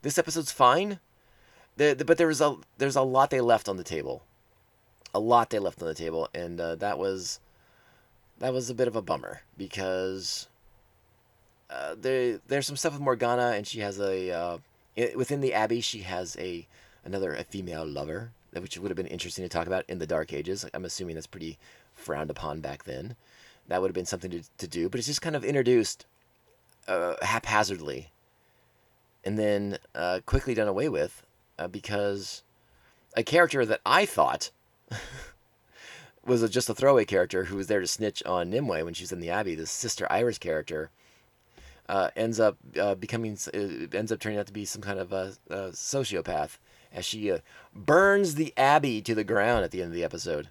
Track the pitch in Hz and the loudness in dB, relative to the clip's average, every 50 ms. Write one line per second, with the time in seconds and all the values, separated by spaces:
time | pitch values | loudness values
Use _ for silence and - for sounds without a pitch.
0 | - 147 143 180 - - 156 165 147 - - - 135 123 131 170 196 208 202 175 | -2 0 0 0 0 0 -2 -4 -4 -4 2 6 8 8 8 6 2 -2 -6 -10
1 | _ _ _ _ _ _ _ _ _ _ _ - - _ _ - 147 151 139 127 | _ _ _ _ _ _ _ _ _ _ _ -20 -20 _ _ 4 4 4 4 2
2 | 147 147 165 160 170 160 156 135 156 143 135 - - _ _ - 139 139 131 139 | 4 4 6 6 6 2 4 4 2 2 2 -2 -12 _ _ -2 0 2 4 2
3 | 135 131 127 131 135 135 139 131 120 120 113 107 - 110 95 90 85 - 82 78 | 2 4 6 4 4 6 4 2 6 6 4 4 4 -4 -6 -6 -6 -6 -6 -4
4 | - 69 65 - - _ _ _ _ _ _ _ _ _ _ _ _ _ _ _ | -4 -4 -8 -8 -10 _ _ _ _ _ _ _ _ _ _ _ _ _ _ _
5 | _ - - 101 107 113 120 120 113 - 113 104 98 87 - - 85 82 78 82 | _ -4 -2 0 4 6 6 6 6 4 -2 -2 -2 -2 -4 -4 -6 -6 -6 -4
6 | 82 82 80 82 80 - - 87 87 85 85 85 85 82 82 82 98 101 92 69 | -6 -4 -2 -2 -4 -4 -6 -8 -8 -8 -6 -6 -4 -4 -4 -4 -4 -4 -2 -2
7 | 92 98 95 95 90 85 - - _ _ _ _ _ _ _ _ _ _ _ _ | -2 -2 -2 -4 -6 -8 -10 -10 _ _ _ _ _ _ _ _ _ _ _ _
8 | _ _ _ _ _ _ _ - - 131 127 131 123 117 123 117 131 120 107 113 | _ _ _ _ _ _ _ -6 -4 -2 -2 -2 -4 -4 0 0 0 0 0 -4
9 | 98 85 80 67 58 50 - - - _ _ - 98 95 - 101 95 92 92 92 | -2 -2 -4 -4 -4 -10 -12 -14 -18 _ _ -12 -12 -8 -6 -4 -2 0 0 0
10 | 92 95 95 95 92 - - - - _ _ _ _ - _ _ _ _ _ _ | -2 -2 -4 -6 -6 -6 -6 -6 -10 _ _ _ _ -20 _ _ _ _ _ _
11 | _ _ _ _ _ _ _ _ _ _ _ _ _ _ 69 64 71 76 82 110 | _ _ _ _ _ _ _ _ _ _ _ _ _ _ -10 -8 -8 -8 -8 -4
12 | 107 131 131 131 123 123 110 - _ - 135 139 135 - 143 135 - 165 143 143 | -2 0 2 2 2 2 0 -2 _ -2 -2 -2 -2 -2 -6 -2 -2 -2 -2 0
13 | 143 135 127 110 123 120 120 123 120 120 113 101 104 - - 113 104 101 98 98 | 0 0 2 2 2 2 4 4 2 2 0 0 -4 -6 -6 -4 -4 -4 -2 -2
14 | 101 98 95 92 92 92 87 85 85 87 85 85 _ _ _ _ _ _ _ 107 | 0 0 0 0 -2 -2 -2 -2 -4 -4 -6 -8 _ _ _ _ _ _ _ 0
15 | 120 117 - 123 131 - 147 143 139 131 - 107 110 110 117 120 117 - - 110 | 0 0 0 -2 -2 -2 0 0 0 2 2 2 2 2 0 -2 -2 -4 -6 -6
16 | 95 90 92 90 90 85 - - 90 92 87 85 80 _ _ - - _ _ _ | -8 -6 -6 -6 -6 -6 -8 -8 -8 -8 -8 -8 -12 _ _ -20 -20 _ _ _
17 | - - 95 98 95 85 73 - - _ - 98 92 87 82 78 80 78 71 71 | -12 -8 -4 -2 -2 -2 -2 -6 -8 _ -10 -10 -8 -8 -8 -6 -6 -6 -6 -6
18 | 71 76 80 98 117 120 117 _ _ _ - 85 92 90 - 85 95 101 92 85 | -6 -6 -6 -8 -8 -12 -16 _ _ _ -12 -10 -10 -10 -10 -8 -6 -6 -4 -4
19 | 90 - - 87 - 87 - - 92 87 - 85 85 87 95 92 - - 85 87 | -6 -6 -8 -8 -8 -8 -8 -8 -8 -4 -2 -4 -2 0 -2 -2 -2 -4 -6 -8
20 | 80 78 90 78 78 - 80 71 76 87 95 101 - - - - 92 85 - - | -4 -2 -2 -2 -2 -2 -6 -6 -4 -4 -6 -6 -6 -10 -10 -10 -8 -8 -8 -8
21 | 92 87 80 80 78 - - 92 82 82 78 _ _ - - - _ _ _ - | -8 -8 -8 -10 -12 -14 -14 -12 -12 -12 -12 _ _ -20 -20 -20 _ _ _ -18
22 | - - 78 71 78 73 73 - 78 76 73 80 76 69 71 71 - - 64 65 | -8 -6 -6 -4 -4 -6 -6 -6 -6 -6 -6 -6 -8 -10 -10 -10 -10 -10 -10 -10
23 | 87 117 120 _ _ _ _ - - - - _ _ - 87 92 95 92 85 92 | -10 -12 -14 _ _ _ _ -20 -20 -20 -20 _ _ -2 -2 0 0 0 -2 -2
24 | 90 - 101 90 87 92 87 85 80 - _ - 95 82 73 87 82 190 - 123 | -4 -4 -6 -6 -6 -8 -8 -10 -10 -12 _ -14 -12 -8 -2 -2 -2 0 0 -2
25 | 117 135 147 - - 170 156 143 - 131 147 139 123 120 123 120 107 - - _ | -4 -2 -4 -4 -2 -2 -2 -2 -2 0 2 4 6 6 6 6 6 2 -4 _
26 | - _ _ _ _ _ _ _ _ _ _ _ _ _ _ _ _ - 95 87 | -16 _ _ _ _ _ _ _ _ _ _ _ _ _ _ _ _ -2 -2 0
27 | 87 87 78 - - 98 113 117 - 110 110 104 107 95 98 85 78 73 67 65 | 0 -2 -2 -2 -2 -2 -2 -2 -2 2 2 2 4 2 -2 -6 -6 -8 -8 -8
28 | - - _ _ _ _ _ _ _ _ _ _ _ _ _ _ _ _ _ _ | -10 -16 _ _ _ _ _ _ _ _ _ _ _ _ _ _ _ _ _ _
29 | _ _ _ _ - 95 104 107 107 104 104 101 101 101 98 - _ _ _ 67 | _ _ _ _ -6 -4 -2 0 2 2 2 2 0 -2 -6 -8 _ _ _ -2
30 | 87 90 90 95 - - - 139 - 135 120 110 107 104 95 98 139 156 107 73 | 0 0 0 -2 0 2 2 2 2 0 0 0 0 2 2 0 0 0 0 0
31 | 76 - - - _ _ _ _ _ _ _ - 82 87 90 101 - - 104 101 | -2 -2 -4 -16 _ _ _ _ _ _ _ -8 -8 -8 -8 -10 -6 -4 -2 0
32 | 104 101 98 101 95 - - - _ _ _ _ _ _ _ _ _ _ _ _ | 0 0 -2 -4 -8 -10 -12 -14 _ _ _ _ _ _ _ _ _ _ _ _
33 | _ _ - 117 113 - 147 170 175 160 151 139 120 107 107 - _ 101 135 180 | _ _ -4 -2 0 4 6 6 6 6 4 2 2 2 2 0 _ 6 6 6
34 | 208 - - - 73 64 64 - - - _ _ _ _ _ _ _ _ 110 104 | 6 4 4 4 4 4 4 -2 -6 -10 _ _ _ _ _ _ _ _ -10 -10
35 | - - - - - - - _ _ _ _ _ _ _ _ - - - - - | -10 -12 -14 -16 -16 -18 -20 _ _ _ _ _ _ _ _ -20 -20 -20 -20 -20
36 | - - _ _ _ 117 123 117 113 110 95 127 120 - 110 - 131 139 139 123 | -20 -20 _ _ _ 2 4 4 4 4 2 0 0 0 -2 4 6 6 8 6
37 | 107 - 101 92 90 - - 92 95 87 98 98 98 87 107 98 90 85 - - | 4 4 2 2 2 2 0 -2 -2 -2 -4 -6 -2 0 0 0 2 -2 -2 -2
38 | 107 104 - - - - 92 90 87 87 101 127 147 117 87 78 80 85 85 - | -2 -2 -2 -4 -4 -2 0 0 0 0 -2 -2 0 0 -2 -2 -2 -4 -6 -10
39 | 92 82 92 87 82 85 87 104 107 95 82 78 80 78 - - - 113 - - | -10 -8 -8 -8 -4 -4 -2 -2 -2 -2 -4 -4 -6 -8 -6 -6 -4 -4 -4 -4
40 | - - - 101 120 120 107 - - 87 78 78 76 - 82 76 80 - _ _ | -2 0 2 2 2 2 0 -2 -4 -2 -2 -2 -2 -4 -6 -6 -6 -6 _ _
41 | _ _ _ _ _ _ _ _ _ _ _ - - - - - _ - 95 98 | _ _ _ _ _ _ _ _ _ _ _ -20 -20 -20 -20 -20 _ -2 0 0
42 | 90 - - - 110 113 113 110 113 107 - _ - 69 - - 98 101 98 92 | 0 0 0 0 -2 0 4 4 4 4 4 _ -18 -6 -2 0 0 0 0 -2
43 | 98 - 120 113 113 110 104 95 - - - 101 101 95 78 62 80 78 - 98 | -4 -6 -4 -4 -4 -4 -6 -8 -10 -6 -4 -4 -4 -4 -6 -8 -8 -4 -4 -4
44 | 110 110 113 - - 107 107 104 101 - 101 107 101 - - 104 98 98 98 95 | -2 -2 -4 -2 -2 -4 -2 -4 -4 -6 -8 -8 -8 -8 -8 -8 -8 -6 -6 -6
45 | 92 90 95 95 92 98 92 _ _ - 82 98 98 92 85 - - - 139 135 | -6 -4 -4 -4 -4 -4 -8 _ _ -8 -8 -6 -6 -8 -8 -8 -6 -2 -2 -2
46 | 131 - 101 87 80 87 87 76 76 - - _ _ _ - _ _ _ - 90 | -2 -2 -4 -4 -4 -2 -2 -2 -2 -4 -6 _ _ _ -20 _ _ _ -12 -8
47 | 90 - - 110 107 101 90 - _ _ - - - - _ 101 95 - 151 175 | -6 -6 -4 -2 0 0 0 0 _ _ -20 -20 -20 -20 _ -6 2 6 6 8
48 | 196 196 196 202 202 170 147 147 160 143 - - 135 139 147 156 147 135 113 107 | 8 8 6 4 4 2 0 -2 -2 -2 2 4 6 8 8 8 6 4 0 -2
49 | 101 117 113 110 104 98 113 104 101 117 120 110 92 82 - 90 90 85 85 85 | 0 0 0 0 2 2 2 4 4 4 4 4 2 0 -2 -4 -4 -4 -2 -2
50 | 85 78 - 87 - 87 78 76 73 - | -2 -2 -4 -4 -4 -2 -2 -4 -4 -8